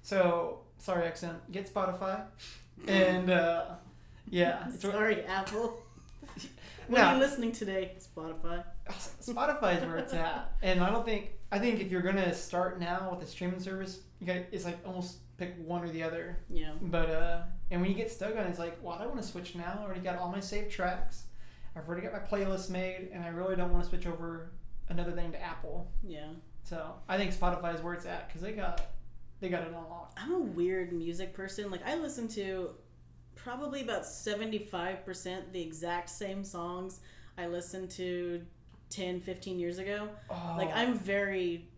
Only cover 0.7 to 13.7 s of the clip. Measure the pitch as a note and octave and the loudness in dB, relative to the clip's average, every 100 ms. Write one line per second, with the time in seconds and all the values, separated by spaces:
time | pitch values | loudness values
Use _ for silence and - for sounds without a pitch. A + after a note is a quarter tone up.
0.7 | - - F3 E3+ E3 E3+ E3 - F#3+ G3 | -10 -2 0 0 -2 -8 -8 -8 -8 -4
1.7 | G#3 F#3 F3+ F#3+ G#3 - - - - - | -2 -2 -2 -2 -2 -6 -14 -16 -16 -20
2.7 | - B3 F#3+ F#3 F#3 F3+ F3 E3+ E3+ - | -10 2 6 6 6 4 6 6 2 -2
3.7 | - - - - - - F3+ E3+ - B3+ | -8 -14 -20 -20 -18 -2 4 4 4 -4
4.7 | - G3 G3+ A3 G#3 F3+ F#3+ F#3+ G#3+ A#3 | -2 -2 2 4 2 0 -2 -2 -2 -2
5.7 | - - - - - - - - - - | -4 -16 -20 -18 -18 -16 -14 -14 -14 -16
6.7 | - - A#3+ G#3 C4 C#4 C4+ A3+ A3+ G3 | -14 4 8 10 8 6 4 -2 -2 -2
7.7 | F#3+ F#3 - - - D#3+ D#3+ E3+ E3+ - | -2 -2 -10 -14 -10 -8 0 0 0 -4
8.7 | - - - - - - A#3+ D4 C#4+ G3+ | -6 -6 -6 -8 -8 -6 0 2 4 4
9.7 | F3 E3+ D#3+ D#3+ E3+ E3 D#3+ - - F#3+ | 4 2 -2 -2 0 2 0 2 4 6
10.7 | F#3 F3+ A3 A3 G#3 G3+ - - G3+ A#3+ | 6 6 4 2 0 -2 -4 -2 2 2
11.7 | G#3+ F#3+ F#3 F3 G3 F3 - - F3 F#3 | 2 0 2 2 4 2 0 -2 0 0
12.7 | F3+ E3+ F#3 F#3+ F3+ D3+ - F3+ F3+ F#3+ | 0 -2 0 -2 -4 -8 -4 -4 -2 -4